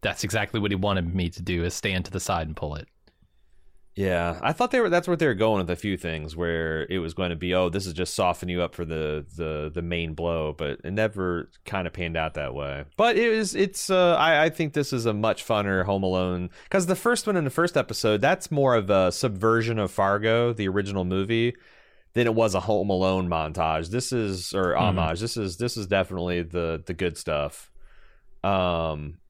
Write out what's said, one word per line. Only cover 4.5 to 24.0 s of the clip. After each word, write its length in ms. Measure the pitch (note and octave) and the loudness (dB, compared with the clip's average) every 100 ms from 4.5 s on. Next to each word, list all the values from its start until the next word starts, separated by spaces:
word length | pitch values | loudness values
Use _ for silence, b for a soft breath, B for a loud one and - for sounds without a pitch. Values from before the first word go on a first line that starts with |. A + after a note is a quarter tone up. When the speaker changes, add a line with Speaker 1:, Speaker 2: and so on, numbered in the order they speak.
Speaker 2:
thought 180 | D#3 B3 | 0 0
they 80 | B3+ | 2
were, 100 | G#3 | 4
that's 200 | F3 F3 | 2 2
what 100 | E3+ | 2
they 80 | D#3 | 2
were 60 | |
going 240 | G2 A2 G#2 | 4 4 4
with 100 | F2 | 0
a 60 | F2 | -2
few 220 | G#2 F2+ | -2 -2
things, 360 | E2+ D#2+ D#2 | -4 -6 -6
where 520 | D#2+ E2+ E2 D#2+ D#2+ - | -4 -2 0 -2 -2 -2
it 100 | F#2 | -4
was 140 | E2 | -4
going 180 | E2 F2+ | -4 -4
to 40 | E2 | -2
be, 180 | F2 | 0
oh, 140 | F2+ F2+ | 2 2
this 180 | F#2+ F#2 | 0 -6
is 60 | |
just 220 | D#2+ F2 | -4 -4
soften 340 | - F#2 E2+ F2+ | 0 0 0 -2
you 140 | F2 | -2
up 120 | E2+ | -2
for 120 | - D#2+ | -4 -6
the, 400 | D#2+ D#2 D2+ D2 D#2+ | -4 -4 -4 -8 -8
the, 340 | D#2+ D#2 D2+ E2+ | -6 -4 -6 -6
the 60 | |
main 320 | E2+ E2+ D#2+ | -4 -4 -4
blow, 400 | D#2 E2+ E2 D2+ D2 | -4 -2 -2 -2 -4
but 220 | D2 - - | -6 -6 -6
it 80 | |
never 580 | G2+ A2 G2+ F#2 F2 - _ - | -2 -2 0 -2 -2 -6 _ -8
kinda 240 | G2 E2+ | -6 -6
panned 240 | - E2+ E2 | -6 -4 -2
out 200 | D#2 D#2 | -4 -4
that 180 | C#2 | -6
way. 320 | C2 C#2 C#2 D2 - | -6 -8 -8 -10 0
But 220 | A#3 G3 | 2 4
it 180 | A#3 A3 | 2 0
was, 180 | G3 | -2
it's, 360 | - F#3+ - - | 0 -2 -2 0
uh, 260 | F#3 F3 E3+ | 4 6 6
I, 300 | D#3 D3+ D#3+ | 4 4 4
I 40 | |
think 220 | D#3+ D3+ | 2 -2
this 220 | D3 C#3 | 0 -2
is 120 | B2+ A2+ | 0 0
a 80 | |
much 320 | G#2 A2 - - | 2 0 0 0
funner 380 | G#2+ G2+ F#2+ | 0 2 2
Home 200 | F#2 G2 | 2 0
Alone, 460 | F#2 F#2 F#2 F2+ F2+ B B | 2 2 0 -2 -6 B B
'cause 160 | F#3+ F3 | -2 0
the 100 | F3+ | 0
first 320 | A#3 A#3+ G#3+ | 0 0 0
one 80 | F#3 | 0
in 80 | |
the 60 | C#3+ | 0
first 260 | D#3 E3+ D3 | 0 2 2
episode, 460 | - A2 A2 G#2+ | -2 0 2 4
that's 280 | C#3 F3+ - | 2 0 -2
more 260 | D3 C3+ A#2 | 2 4 4
of 140 | G2 | 4
a 220 | G2 F#2 | 4 4
subversion 680 | - B2+ G2 A2 A#2 A2+ A2 | 2 -2 2 4 4 2 0
of 140 | F#2+ | -2
Fargo, 600 | - G2 G2+ A2+ A#2 A#2+ | 2 2 2 4 4 2
the 160 | A2 F#2+ | 0 0
original 340 | G2 G2 G2 | 0 0 -2
movie, 500 | F2+ F#2 G2 A#2 A#2 - b b b b b | 0 0 2 2 2 -2 b b b b b
than 140 | B2 A#2 | 0 2
it 60 | A2+ | 4
was 200 | A2+ F#2 | 4 2
a 60 | |
Home 280 | G#2 G#2 G2+ | 2 2 2
Alone 380 | F#2 F#2+ F#2+ F2+ | 2 4 2 2
montage. 640 | E2 D#2 F2 D#2+ D#2+ E2 | 0 -2 0 2 2 0
This 240 | A#2 | -4